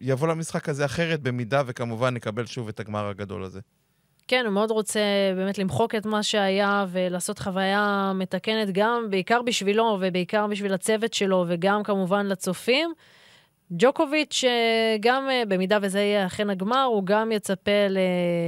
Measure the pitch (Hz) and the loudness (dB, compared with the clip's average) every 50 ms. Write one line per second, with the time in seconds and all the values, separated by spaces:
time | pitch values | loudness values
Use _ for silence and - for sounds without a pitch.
0 | 123 131 135 127 160 165 160 165 160 - - 165 - 156 143 139 143 135 - 170 | -2 -2 0 0 0 0 0 -2 -4 -4 -6 -6 -4 -4 -2 -2 -2 -2 0 -2
1 | 170 160 165 151 139 127 123 123 120 101 135 143 139 123 120 - 120 117 113 110 | -2 -2 -2 -2 -2 -2 -2 -2 -2 0 0 0 0 0 -4 -6 -6 -4 -2 0
2 | 131 127 123 113 - 113 104 120 113 - - 127 113 107 101 - 98 104 104 104 | 0 0 0 -2 -4 -6 -4 -4 -6 -6 -6 -8 -8 -8 -8 -10 -8 -6 -4 -4
3 | 104 101 98 98 104 95 95 95 95 92 92 95 - _ _ _ _ _ _ _ | -4 -4 -6 -8 -8 -8 -8 -8 -8 -10 -12 -14 -18 _ _ _ _ _ _ _
4 | _ _ _ _ _ - 254 254 240 214 190 202 220 220 220 220 208 - - 214 | _ _ _ _ _ -2 0 0 0 0 0 0 0 0 0 -2 -2 -2 0 0
5 | 208 202 202 196 196 190 185 185 190 196 196 202 190 185 - 214 226 226 240 214 | 0 2 2 2 2 2 0 0 -2 -2 -2 -2 -2 -2 0 0 0 0 -2 -4
6 | 196 214 214 208 208 - 220 208 196 190 190 202 202 202 202 202 196 180 175 185 | -4 -2 -2 -2 -2 0 0 0 2 2 2 2 2 2 2 0 0 -2 -2 -2
7 | 185 180 180 175 - - 208 - - 202 180 190 190 190 202 208 208 202 202 196 | -2 -2 -2 -4 -4 -6 -6 -6 -6 -4 -2 0 0 2 2 2 2 2 0 0
8 | 196 190 190 190 185 - 196 180 - 220 220 220 214 196 175 196 208 226 240 233 | 0 0 -2 -2 -4 -4 -4 -4 -2 -2 0 0 0 0 0 2 2 2 2 0
9 | 226 208 196 185 175 - 233 240 240 247 202 - 190 196 202 226 233 226 208 185 | -2 -2 -2 -2 2 2 2 2 2 0 -2 -2 0 0 2 2 2 2 2 0
10 | 190 190 175 185 175 - 220 214 214 208 208 196 202 196 190 175 - 220 220 214 | 0 0 0 -2 -2 0 0 0 0 0 -2 -2 -2 -2 -2 -2 0 0 0 0
11 | 233 226 - - 202 190 190 185 175 170 175 170 175 196 202 214 208 214 202 196 | 0 -2 -2 0 0 2 2 2 2 0 0 0 2 2 2 2 0 0 0 0
12 | 185 175 202 202 202 196 190 - - 185 175 - - 226 254 294 330 339 320 _ | 0 2 0 0 0 0 -4 -4 -4 -4 -4 -2 0 2 2 2 2 0 -4 _
13 | _ - - - - - - - _ _ _ _ _ - 175 165 220 262 262 - | _ -20 -20 -20 -20 -20 -20 -20 _ _ _ _ _ -8 0 2 4 4 4 4
14 | 320 269 302 302 294 - - - 262 247 240 233 233 226 226 226 226 226 220 214 | 0 2 2 0 0 0 -2 0 2 2 4 4 4 4 4 4 4 2 2 2
15 | 202 240 254 269 269 269 262 247 233 202 190 180 190 185 214 208 202 190 185 202 | 2 2 2 2 0 0 0 0 0 0 0 0 2 2 2 2 2 0 0 0
16 | 208 202 208 208 190 180 - - 208 202 196 180 190 214 247 269 269 254 226 202 | 0 2 2 2 0 -2 -2 -2 -2 -2 -2 -2 -2 0 2 2 2 2 2 0
17 | 190 180 208 214 220 226 220 208 - - 190 - - 208 202 208 202 196 190 190 | 2 2 2 2 2 0 -2 -2 -2 -2 -4 -2 0 2 2 4 4 2 2 2
18 | 185 180 180 180 175 175 170 170 170 | 2 2 2 2 0 0 0 0 0